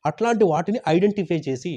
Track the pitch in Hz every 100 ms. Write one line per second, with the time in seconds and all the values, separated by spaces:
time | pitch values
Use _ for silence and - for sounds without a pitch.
0 | 147 - 226 226 202 156 175 226 - 165
1 | 208 202 175 170 151 131 175